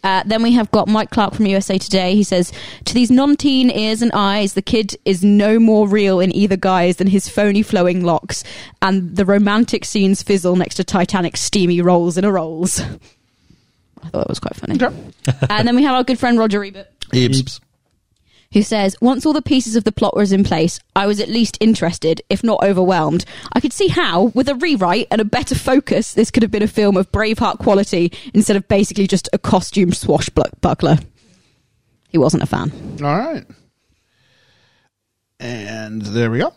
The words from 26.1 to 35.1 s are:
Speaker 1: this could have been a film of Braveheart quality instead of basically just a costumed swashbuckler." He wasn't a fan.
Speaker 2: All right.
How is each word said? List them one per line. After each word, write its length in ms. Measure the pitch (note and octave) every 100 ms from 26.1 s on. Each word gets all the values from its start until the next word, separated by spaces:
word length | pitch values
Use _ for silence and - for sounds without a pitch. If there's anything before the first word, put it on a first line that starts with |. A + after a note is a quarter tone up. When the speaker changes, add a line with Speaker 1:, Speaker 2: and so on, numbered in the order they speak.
Speaker 1:
this 160 | - A3+
could 120 | -
have 80 | A3
been 120 | G#3+
a 40 | G#3+
film 280 | - G#3 F#3+
of 160 | F#3
Braveheart 460 | G3 A3 A3 A3 -
quality 520 | - G3 G#3 F#3 E3+ - -
instead 240 | G#3 A3 G3+
of 100 | -
basically 400 | G3+ G3 - G3
just 220 | F#3+ -
a 40 | -
costumed 560 | - F#3+ - - F3+ -
swashbuckler." 1000 | - D3 - - - - - C3 C#3 D#3 - _ _ _ _ _ _ _ _ _ _
He 80 | E3
wasn't 260 | C#3 -
a 20 | -
fan. 260 | F#2+ F2+ - - -
Speaker 2:
All 160 | C#3+ D#3
right. 260 | C#4 D#4 - - _ _ _ _ _ _ _ _ _ _ _ _ _ _ _